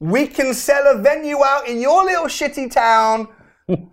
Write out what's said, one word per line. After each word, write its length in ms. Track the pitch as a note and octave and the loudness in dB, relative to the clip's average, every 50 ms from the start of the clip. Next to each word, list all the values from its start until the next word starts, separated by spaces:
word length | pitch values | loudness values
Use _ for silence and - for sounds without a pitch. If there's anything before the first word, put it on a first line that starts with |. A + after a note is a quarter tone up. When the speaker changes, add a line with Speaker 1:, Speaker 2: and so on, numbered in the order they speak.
Speaker 1:
we 260 | D#3 E3 G#3 C4+ D4 | -4 -2 0 0 -2
can 280 | C#4+ - - C4+ C4 A#3+ | -2 -2 -2 -2 -2 -4
sell 320 | B3 - C4+ C#4+ C#4+ C#4 | -2 0 0 0 4 4
a 120 | C#4 B3+ G#3 | 2 2 4
venue 440 | G#3 C#4+ D4+ D#4 D#4 D4 D4 C#4 C#4 | 2 0 0 0 -2 -4 -2 0 2
out 240 | C4+ C#4 C#4+ C4 A#3+ | 2 2 0 -2 -4
in 120 | A#3+ A#3 | -6 -2
your 240 | B3 C#4+ E4 F#4+ F#4 | 0 2 2 4 2
little 220 | F#4 F4+ E4+ D#4+ | 2 0 -2 -4
shitty 440 | - - - D4+ C#4 - C#4+ C4 A#3+ | -6 -6 -6 -6 -6 -6 -8 -8 -4
town." 580 | - C4 A#3 A3+ A3+ A3 A3 A3 A3 A3+ G#3+ G#3+ - _ _ _ _ _ _ - | -2 0 2 4 4 2 2 2 0 -2 -4 -10 -16 _ _ _ _ _ _ -6
Speaker 2:
<laughs> 200 | F3+ F3 - - | -6 -6 -6 -8